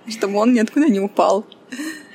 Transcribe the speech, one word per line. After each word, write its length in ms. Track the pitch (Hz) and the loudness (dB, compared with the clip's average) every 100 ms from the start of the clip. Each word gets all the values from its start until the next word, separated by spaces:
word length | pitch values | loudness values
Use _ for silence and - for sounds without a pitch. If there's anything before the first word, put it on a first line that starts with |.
| - | -16
чтобы 300 | 220 196 202 | -6 -4 0
он 160 | 226 | 2
ниоткуда 340 | 240 220 - 302 | 2 2 2 2
не 120 | 196 | 2
упал. 440 | 202 - 180 196 - - - 247 311 320 - | 0 0 2 0 -2 -16 -18 -14 -12 -14 -18